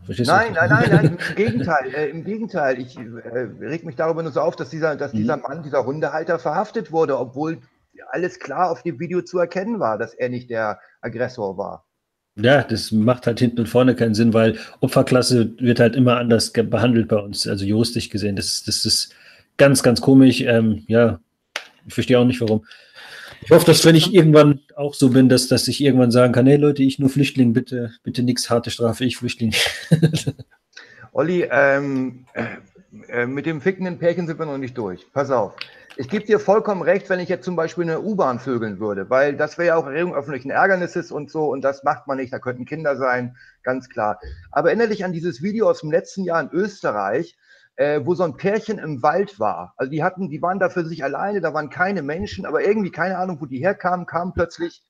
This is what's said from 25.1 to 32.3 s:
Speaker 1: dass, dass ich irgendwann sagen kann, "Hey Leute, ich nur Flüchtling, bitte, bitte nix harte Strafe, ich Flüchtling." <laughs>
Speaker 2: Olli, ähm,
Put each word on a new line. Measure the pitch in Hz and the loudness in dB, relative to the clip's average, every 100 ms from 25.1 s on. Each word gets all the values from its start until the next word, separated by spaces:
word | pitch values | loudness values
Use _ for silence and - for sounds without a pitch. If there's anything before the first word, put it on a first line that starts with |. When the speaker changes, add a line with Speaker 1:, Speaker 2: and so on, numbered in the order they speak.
| 127 131 | 6 6
Speaker 1:
dass, | 127 - | 6 4
dass | 120 - | 0 0
ich | 120 | 0
irgendwann | 143 131 123 | 2 4 4
sagen | 120 123 | 6 4
kann, | 117 131 | 6 6
"Hey | 147 | 6
Leute, | 147 143 | 4 2
ich | 135 135 | 0 2
nur | 139 | 0
Flüchtling, | 139 143 - 120 | 2 0 2 2
bitte, | 117 123 123 117 - | 2 -2 -6 -8 -10
bitte | - 123 | -10 -4
nix | 123 123 - | -2 -2 0
harte | 117 117 | -2 -2
Strafe, | - 117 110 127 | -4 -2 -2 -4
ich | - | -4
Flüchtling." | 120 - 113 - - - - | -8 -4 -2 0 -2 -4 0
<laughs> | 160 160 156 - - - _ _ - - - - | 2 2 0 -6 -10 -14 _ _ -20 -20 -20 -10
Speaker 2:
Olli, | - 156 180 160 | -2 0 0 0
ähm, | 127 139 139 143 135 131 123 - | 2 2 2 0 -4 -4 -8 -16